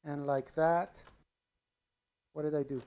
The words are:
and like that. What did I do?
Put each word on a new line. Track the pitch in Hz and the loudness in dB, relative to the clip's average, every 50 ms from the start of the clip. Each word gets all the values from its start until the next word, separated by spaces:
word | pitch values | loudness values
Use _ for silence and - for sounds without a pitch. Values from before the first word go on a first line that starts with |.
| - | -8
and | 151 143 143 143 | -6 -6 -4 -2
like | 139 139 135 131 - - | 0 0 0 -2 -2 0
that. | 160 160 165 170 175 185 - - - - - - _ _ _ _ _ _ _ _ _ _ _ _ _ _ _ _ _ _ _ _ _ _ _ _ | 2 4 4 4 2 0 -2 -10 -20 -20 -20 -20 _ _ _ _ _ _ _ _ _ _ _ _ _ _ _ _ _ _ _ _ _ _ _ _
What | 151 151 | -4 -2
did | 151 151 | 0 0
I | 147 139 | 0 -2
do? | 139 139 127 117 | -2 -4 -8 -8